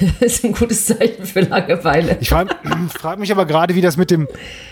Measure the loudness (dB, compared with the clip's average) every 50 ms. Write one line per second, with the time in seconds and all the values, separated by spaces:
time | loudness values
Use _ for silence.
0 | 2 2 2 2 2 2 2 0 -2 -2 0 0 0 0 0 -2 0 0 0 2
1 | 2 0 0 -4 -10 -4 -2 0 0 2 0 0 0 0 -2 0 0 2 2 2
2 | 2 2 0 0 0 0 2 2 2 0 -4 -6 -4 -4 -4 -4 -4 -6 -6 -8
3 | -8 -8 -6 -4 -2 -2 0 0 2 2 2 2 2 2 2 2 2 2 2 2
4 | 2 2 2 0 0 -2 -6 -12 -16 -18 -18 -18 -20 -20